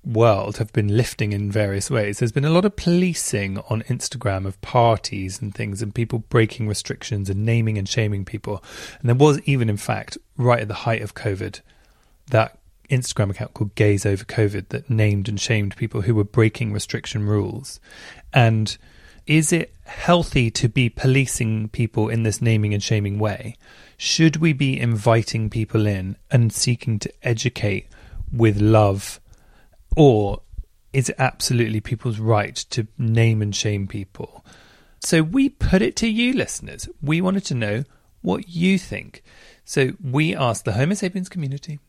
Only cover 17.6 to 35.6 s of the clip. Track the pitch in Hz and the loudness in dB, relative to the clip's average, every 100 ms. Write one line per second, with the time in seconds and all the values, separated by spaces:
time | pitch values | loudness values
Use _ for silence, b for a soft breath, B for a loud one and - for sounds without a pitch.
17.6 | 131 - B B B B B 135 117 110 | -14 -20 B B B B B 4 4 4
18.6 | 107 - b b b b - 151 151 170 | -2 -6 b b b b 0 2 2 0
19.6 | - - - - - 175 - 139 117 - | -2 -12 -18 -6 2 2 4 2 0 0
20.6 | 117 131 120 - 131 131 131 - 110 110 | 0 2 0 2 2 2 0 -2 -2 -2
21.6 | 110 - 113 - 110 113 113 104 117 110 | -4 -2 -2 0 0 0 -2 0 2 2
22.6 | 104 101 - 107 101 101 107 95 - - | 2 -2 0 0 0 -2 -2 -4 -10 -16
23.6 | B B B B - - 160 156 165 135 | B B B B -4 4 4 4 0 2
24.6 | 139 131 120 113 113 113 - 113 110 113 | 0 0 0 2 4 4 2 -4 -2 -2
25.6 | 107 113 107 98 92 - - 127 113 - | 0 2 2 0 -4 -10 0 4 4 2
26.6 | - 117 - 107 - - - 113 123 - | -2 -2 -2 -4 -6 -6 -4 -2 -2 -2
27.6 | 107 101 - B B B B 120 113 101 | -2 -2 -8 B B B B 2 4 4
28.6 | 104 110 104 98 - - b b b b | 6 6 6 2 -6 -16 b b b b
29.6 | b b - - 147 107 101 104 - - | b b -2 6 6 6 2 -4 -10 -16
30.6 | - _ _ 135 123 - 131 - - 120 | -16 _ _ -2 -2 -2 -2 -2 -2 0
31.6 | 113 110 - 113 123 107 110 107 104 - | 0 -2 -4 -6 -4 -4 2 2 0 -8
32.6 | - - 110 - 117 113 113 110 104 101 | -8 -6 -6 -4 0 4 4 2 -2 -2
33.6 | 107 104 98 104 95 - - - b b | -2 -2 -4 -8 -12 -14 -16 -16 b b
34.6 | b b b b - 165 160 247 277 - | b b b b 0 2 2 2 0 0